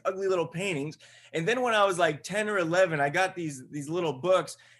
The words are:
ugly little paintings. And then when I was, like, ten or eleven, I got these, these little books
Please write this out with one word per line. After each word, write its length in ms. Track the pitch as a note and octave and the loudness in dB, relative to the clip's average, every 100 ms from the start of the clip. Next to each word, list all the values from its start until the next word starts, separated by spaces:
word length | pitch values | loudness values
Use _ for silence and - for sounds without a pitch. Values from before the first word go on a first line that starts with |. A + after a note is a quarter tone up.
| F3 | -4
ugly 220 | F#3+ G3 | -2 -2
little 200 | F#3 E3 | 0 -2
paintings. 500 | E3 G3 D3+ D3 D3+ - - - | -4 -4 -4 -6 -10 -20 -20 -8
And 140 | D#3+ E3 | -4 -2
then 140 | B3 | 0
when 140 | B3 A3 | 2 4
I 100 | G3 | 4
was, 140 | F3 | 4
like, 240 | E3+ D3 | 2 0
ten 260 | - G3 G#3+ | -4 -4 -2
or 100 | G#3 | 0
eleven, 400 | E3 F3 F#3 D#3 | 0 4 2 2
I 80 | C#3+ | 0
got 260 | D#3 F#3 F3+ | 0 -2 -2
these, 340 | D#3+ C3+ B2+ | -8 -8 -12
these 200 | D3 C#3+ | -12 -6
little 240 | F3 E3 | -2 -2
books 440 | C3 E3 F#3 D#3+ - - _ | -2 2 2 2 -8 -20 _